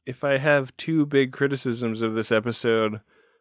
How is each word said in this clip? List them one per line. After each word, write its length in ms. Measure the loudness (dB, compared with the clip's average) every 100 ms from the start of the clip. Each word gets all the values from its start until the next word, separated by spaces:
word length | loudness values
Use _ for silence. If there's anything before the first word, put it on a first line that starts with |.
| -14
if 180 | -6
I 140 | -2 0
have 400 | 4 2 2 -8
two 300 | -2 0 2
big 240 | 2 0
criticisms 720 | 0 -2 -2 -4 -4 -4 -2
of 100 | -2
this 180 | -2 2
episode, 720 | 2 2 -2 2 2 2 -2 -12 _ _ _